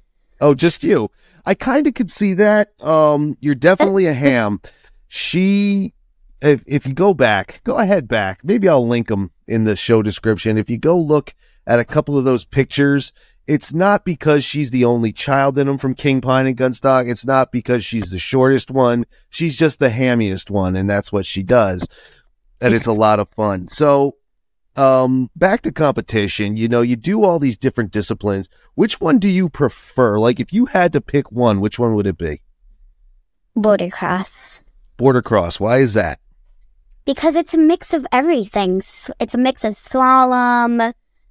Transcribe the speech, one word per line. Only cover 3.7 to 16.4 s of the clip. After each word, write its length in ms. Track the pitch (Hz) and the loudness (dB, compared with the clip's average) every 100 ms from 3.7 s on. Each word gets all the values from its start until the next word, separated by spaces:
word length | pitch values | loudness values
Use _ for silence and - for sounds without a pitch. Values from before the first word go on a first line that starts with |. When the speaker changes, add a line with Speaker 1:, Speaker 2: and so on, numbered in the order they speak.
| 190 202 196 180 | 2 2 2 0
Speaker 2:
a 80 | |
ham. 480 | 131 143 127 107 101 - _ _ _ _ | 2 2 2 0 -2 -8 _ _ _ _
She, 840 | - - 175 190 202 202 196 190 - _ _ _ _ | -10 -4 0 2 2 0 -2 -4 -10 _ _ _ _
if, 220 | 143 139 - | 0 0 0
if 220 | 143 135 | -6 -4
you 60 | |
go 200 | 135 196 | 0 0
back, 460 | 160 123 101 92 - - | 2 2 2 -2 -8 -4
go 120 | - | -2
ahead 300 | 196 196 123 | 2 0 0
back. 320 | 113 98 95 | -2 -2 -4
Maybe 280 | 143 226 190 | -4 0 2
I'll 180 | 147 117 | 2 2
link 240 | 120 113 | -2 -2
'em 200 | 101 95 _ - | -4 -6 _ -6
in 160 | 113 110 | -2 0
the 100 | 101 | -2
show 260 | - 113 | 2 2
description. 560 | 107 98 113 104 110 107 | 0 -2 -2 -2 -2 -2
If 120 | 104 | -2
you 80 | 117 | -2
go 200 | 147 175 | 0 0
look 380 | 156 151 - - _ _ - | 2 0 -2 -12 _ _ 0
at 100 | 120 | 0
a 60 | |
couple 340 | 117 151 147 143 | 0 -2 -2 0
of 60 | |
those 220 | 131 127 - | 0 0 -2
pictures, 640 | 139 131 - 143 143 - - _ _ - | -2 -2 0 2 0 -4 -12 _ _ -4
it's 260 | 151 - | -4 -4
not 320 | 151 190 208 - | -2 0 0 -2
because 400 | 160 156 147 135 | -2 2 2 0
she's 260 | 143 139 | -4 -4
the 140 | 127 120 | 0 2
only 260 | 120 113 | 2 -2
child 480 | 101 - 139 139 135 | -4 -4 -2 0 0
in 80 | 139 | -2
'em 100 | 139 | -2
from 160 | 135 | -4
King 280 | 127 147 135 | -4 -2 0
Pine 260 | 123 131 | 0 0